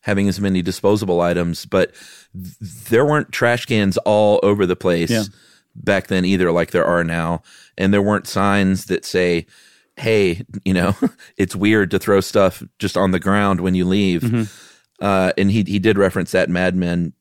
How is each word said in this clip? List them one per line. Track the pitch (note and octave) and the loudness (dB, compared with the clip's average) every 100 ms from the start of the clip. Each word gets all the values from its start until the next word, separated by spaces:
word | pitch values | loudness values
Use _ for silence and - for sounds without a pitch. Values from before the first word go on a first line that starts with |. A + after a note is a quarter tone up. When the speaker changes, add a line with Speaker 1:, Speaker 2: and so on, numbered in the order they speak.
Speaker 1:
having | - G2 G2+ | -2 0 0
as | E2+ | 0
many | G2+ F#2 | -2 0
disposable | F2 F2+ G2+ G#2 G2+ F2 | -2 0 0 0 0 0
items, | F2 F2 E2+ E2 - | 0 0 -2 -6 -4
but | G2 F2+ - - - _ | 0 -2 -4 -20 -20 _
th-, | F#2+ F2+ - G2+ - - | -18 -18 -14 -16 -16 -2
there | A2+ D3 | 2 2
weren't | D3+ - | 0 -2
trash | - A#2+ A#2+ - | -2 0 0 0
cans | A2+ G2+ F#2 | 0 0 0
all | - G#2+ G#2 G#2 | 0 2 4 4
over | G2+ G#2 F2+ | 2 2 0
the | F2+ | 0
place | F#2 E2+ E2 | 0 0 0
Speaker 2:
Yeah. | A#2 G2+ _ _ _ _ - | -2 -4 _ _ _ _ -8
Speaker 1:
back | - G2 - | -2 -2 0
then | F#2 | -2
either, | F2+ F#2+ F2+ | 0 2 2
like | E2+ E2+ | 0 0
there | F2+ | 0
are | E2+ F2 | 0 0
now. | E2 E2+ E2 E2+ _ - - - | -2 -4 -4 -6 _ -20 -20 -4
And | F#2+ | 0
there | G2+ | 2
weren't | G2+ G#2 - | 2 -2 -2
signs | G#2 G2+ G2+ F#2+ F#2+ - | -2 0 2 2 -2 -2
that | E2+ | -6
say, | - F#2 F2+ E2+ - _ _ _ _ - | -2 -2 0 0 -4 _ _ _ _ -8
"Hey, | A#2+ A2 G2 F2 - G#2 | -2 2 2 -2 -8 -8
you | - | -2
know, | F#2 F2 G2+ - - | 0 0 0 -4 -6
<laughs> | - - | -20 -6
it's | F#2 | -4
weird | F#2 G#2 G#2+ F#2 | 0 2 2 2
to | F#2+ | -2
throw | - G2 | 2 2
stuff | F#2 G#2+ F#2+ - - _ | 2 2 2 0 -20 _
just | G2+ - | -6 0
on | F#2+ | 0
the | F#2 | 0
ground | F#2+ G2+ G2+ F#2 | 0 0 2 0
when | F2+ F#2 | 0 0
you | |
leave." | F2+ G2 G2 F2 | 0 0 0 0
Speaker 2:
Mm-hmm. | A#2 A#2 G#2+ - - _ _ _ | -2 -2 -4 -10 -20 _ _ _
Speaker 1:
Uh, | G2+ F#2+ F#2 - | -2 2 0 0
and | G2 | 0
he, | A2 | 0
he | F#2 G2+ | 0 0
did | G#2 G2 | 0 2
reference | G2 F#2+ E2+ | 2 0 -2
that | F#2 F2 | -2 0
Mad | F2 F#2 | 0 0
Men | F#2 F2 F2 E2+ _ | 0 -2 -2 -4 _